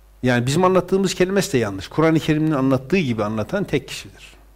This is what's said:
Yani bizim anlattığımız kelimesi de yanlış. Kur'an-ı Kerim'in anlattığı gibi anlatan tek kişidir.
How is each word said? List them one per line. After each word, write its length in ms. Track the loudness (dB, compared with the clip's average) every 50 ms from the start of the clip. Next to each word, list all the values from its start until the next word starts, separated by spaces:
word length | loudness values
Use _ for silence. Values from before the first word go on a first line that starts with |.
| -20 -20 -12 -4 0
Yani 240 | 2 2 2 2
bizim 180 | 0 0 2 2
anlattığımız 500 | 4 4 2 2 2 0 0 0 0 0
kelimesi 380 | 0 0 0 2 0 -2 0 0
de 60 | 0
yanlış. 300 | 0 -2 -4 -8 -10 -6
Kur'an-ı 300 | -2 2 2 4 4 2
Kerim'in 320 | 2 2 0 0 0 0
anlattığı 480 | 0 0 2 2 0 0 0 0 0 0
gibi 260 | 0 0 0 -2 -2
anlatan 400 | -2 -2 -4 -4 -4 -4 -4 -4
tek 240 | -2 -4 -4 -4 -6
kişidir. 480 | -10 -14 -16 -18 -20 -20 -20 -20 -20 -20 -20 -20 _